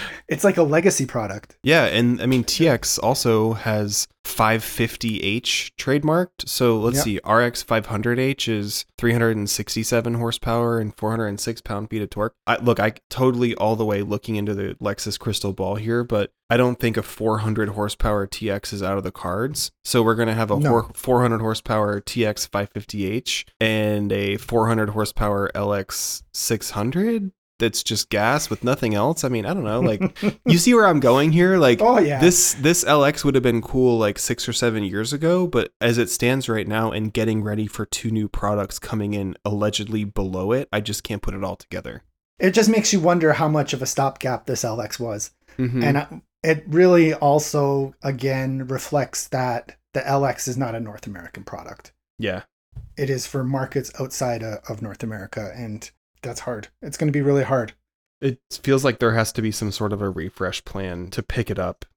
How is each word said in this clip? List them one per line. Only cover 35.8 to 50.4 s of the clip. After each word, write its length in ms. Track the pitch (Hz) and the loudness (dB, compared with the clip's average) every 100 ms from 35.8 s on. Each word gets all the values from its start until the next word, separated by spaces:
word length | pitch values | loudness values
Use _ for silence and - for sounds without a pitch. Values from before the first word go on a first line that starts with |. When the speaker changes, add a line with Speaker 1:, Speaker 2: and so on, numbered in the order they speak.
| 117 117 | 0 2
Speaker 2:
it 100 | 113 | 0
stands 400 | - 123 135 131 | 0 0 0 0
right 180 | 110 95 | -4 -2
now 240 | 110 113 | -2 -2
and 220 | 98 107 | -2 -4
getting 300 | 113 113 110 | -2 0 0
ready 240 | 104 104 107 | -2 -4 -4
for 180 | - | -6
two 260 | 107 - 117 | -8 -6 -2
new 180 | 110 104 | -2 -2
products 500 | - 104 104 95 - | -4 -2 -2 -4 -8
coming 340 | - 110 104 | -6 -4 -2
in 240 | 104 95 - | -4 -6 -6
allegedly 600 | 101 101 104 104 104 107 | -4 0 0 -2 -4 -4
below 480 | 104 104 95 92 95 | -4 -4 -4 -2 0
it, 180 | 127 143 | 0 0
I 80 | 107 | -4
just 240 | 104 104 | -4 -8
can't 160 | - 104 | -8 -6
put 140 | - | -6
it 100 | 95 | -6
all 120 | 95 92 | -8 -8
together. 460 | - 90 - - _ _ _ - | -10 -12 -10 -16 _ _ _ 0
Speaker 1:
It 140 | 190 | 2
just 180 | 214 214 | 6 6
makes 240 | 220 - | 4 4
you 60 | 196 | 4
wonder 340 | 170 175 156 | 4 4 4
how 140 | 147 156 | 4 2
much 260 | 151 147 | 0 0
of 80 | 127 | -4
a 40 | 131 | -4
stopgap 600 | - 135 - 131 120 - | -2 -2 -2 -6 -4 -4
this 180 | 127 | -4
L 160 | 117 117 | -4 -4
X 180 | 107 - | -8 -8
was. 340 | 117 104 - _ _ - | -6 -6 -10 _ _ -4
Speaker 2:
Mm-hmm. 240 | 127 123 | -2 0
Speaker 1:
And, 120 | 143 139 | 2 0
uh, 80 | 147 - _ - | -2 -14 _ -4
it 220 | 160 156 - | 0 0 2
really 460 | 160 180 175 160 | 4 8 8 6
also, 840 | 151 147 147 147 151 139 139 135 - | 4 4 4 2 0 2 0 -2 -6
again, 640 | 139 131 135 131 131 135 131 | -6 -2 -2 -2 -2 -4 -6
reflects 600 | 131 - 147 123 - - | -6 -2 -2 -2 -6 -6
that 480 | 131 127 120 - - _ | -2 -2 -2 -8 -20 _
the 160 | 175 139 | -6 0
L 160 | 139 | 0
X 240 | 139 - | 0 -2